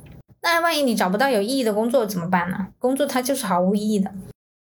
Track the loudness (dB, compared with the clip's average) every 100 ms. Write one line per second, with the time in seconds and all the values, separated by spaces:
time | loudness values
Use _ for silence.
0 | -18 -20 -20 _ 0 2 2 2 2 2
1 | 0 2 2 2 0 0 0 0 2 2
2 | 0 -2 -2 0 0 -4 -8 -4 -2 0
3 | 0 0 -2 -2 0 0 2 0 0 0
4 | -2 -6 -16 -20 _ _ _